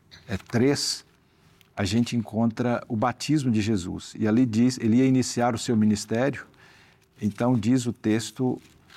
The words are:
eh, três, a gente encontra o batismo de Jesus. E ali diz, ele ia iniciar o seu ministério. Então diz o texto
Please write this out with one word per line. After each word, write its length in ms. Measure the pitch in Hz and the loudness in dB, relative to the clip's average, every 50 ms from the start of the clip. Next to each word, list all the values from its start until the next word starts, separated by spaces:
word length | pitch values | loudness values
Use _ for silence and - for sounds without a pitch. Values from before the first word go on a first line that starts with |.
| _ _ - - - - | _ _ -20 -20 -12 -8
eh, 100 | - 95 | -8 -8
três, 680 | - - - 117 120 139 143 - - - - - - _ _ _ _ _ _ _ _ _ _ _ _ _ - | -8 -4 0 2 2 2 2 0 -2 -4 -6 -8 -10 _ _ _ _ _ _ _ _ _ _ _ _ _ -6
a 100 | - 101 | -4 -2
gente 300 | 92 101 120 120 - - 120 | 0 0 0 0 0 -2 -4
encontra 640 | 104 - 107 107 117 117 110 - 123 123 120 110 - - | -4 -4 -2 -2 0 0 0 -2 -2 -2 -2 -4 -4 -6
o 80 | 127 | -4
batismo 560 | 107 113 123 117 - - - 147 156 131 131 | -2 -2 -2 -2 -4 -2 -2 0 0 2 2
de 100 | 113 107 | 0 2
Jesus. 540 | 101 107 113 98 85 90 87 87 - - - - | 2 0 0 -2 -2 -4 -10 -10 -12 -14 -8 -2
E 100 | 110 107 | 0 2
ali 160 | 107 120 131 | 4 4 2
diz, 360 | 123 107 110 120 127 127 - | 2 2 2 2 2 2 0
ele 180 | - 113 107 123 | 0 2 4 4
ia 80 | 131 | 4
iniciar 480 | 131 131 131 120 - - 120 120 120 117 | 4 4 2 2 0 -2 0 0 0 0
o 40 | 110 | -2
seu 180 | - - 123 110 | -2 0 2 2
ministério. 720 | 107 107 107 101 - - 110 113 127 143 127 - - - _ _ - - - - - _ _ _ _ _ _ - | 4 4 2 0 -2 -4 -2 -2 0 -2 -2 -6 -10 -18 _ _ -20 -20 -20 -20 -20 _ _ _ _ _ _ -6
Então 340 | - 104 98 - 120 123 127 | -6 -4 -2 0 0 2 2
diz 300 | 120 104 113 127 135 117 | 2 2 2 0 0 0
o 80 | 120 110 | -2 -6
texto 640 | _ - 110 107 113 113 - - - 127 127 123 - - - _ _ _ _ - | _ 0 0 0 0 -2 -4 -6 -4 -2 -2 -4 -4 -10 -18 _ _ _ _ -20